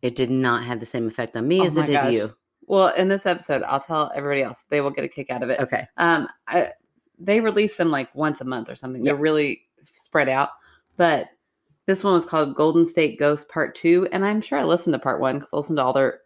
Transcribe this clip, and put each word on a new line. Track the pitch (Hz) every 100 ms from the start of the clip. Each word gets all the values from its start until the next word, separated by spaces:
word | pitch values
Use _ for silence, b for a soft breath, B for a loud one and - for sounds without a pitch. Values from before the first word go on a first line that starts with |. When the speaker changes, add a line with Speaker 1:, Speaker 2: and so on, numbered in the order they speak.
Speaker 1:
It | 123
did | 120 123
not | 131 127 117
have | 120 120
the | 117
same | 127 113
effect | 110 117 113
on | 120
me | 180
Speaker 2:
Oh | 185
Speaker 1:
as | 156
it |
Speaker 2:
my | 151
Speaker 1:
did |
Speaker 2:
gosh. | 147 131
Speaker 1:
you. | 117 104 - _ _ _
Speaker 2:
Well, | 196 185
in | - 185
this | 196 196
episode, | 170 - 139 -
I'll | 139
tell | - 156 151
everybody | - 143 143
else. | 127 - -
They | 147
will | 139
get | 143
a | 139
kick | - 135
out | 127
of | 123
it. | 131
Speaker 1:
Okay. | 131 117 - -
Speaker 2:
Um, | 170 165 135 - -
I, | - 143 - _ _ _ _
they | 175 208
release | 226 202 208 -
them, | 165
like, | 147 131
once | 135 156 147
a |
month | 131 127 -
or | -
something. | 127 127
They're | 127
Speaker 1:
Yeah. | 143
Speaker 2:
really | 156 151 147 110 _ _ _
spread | - - 160 135
out. | 131 139 - b b _ _
But | 170 147 - _ _ _ _ _ -
this | 190
one | 202
was | 180 170
called | 160 147
Golden | 135 156 165 170
State | 170 151 -
Ghost | 147 147 -
Part | - 147
Two. | - 170 175 185
And | 190
I'm | 196 214
sure | 214 269
I |
listened | 165 175 175
to | 139
Part | - 127
One | 131 135
'cause | 143
I | 147
listened | 147 156
to |
all | 127
their | 131 135 -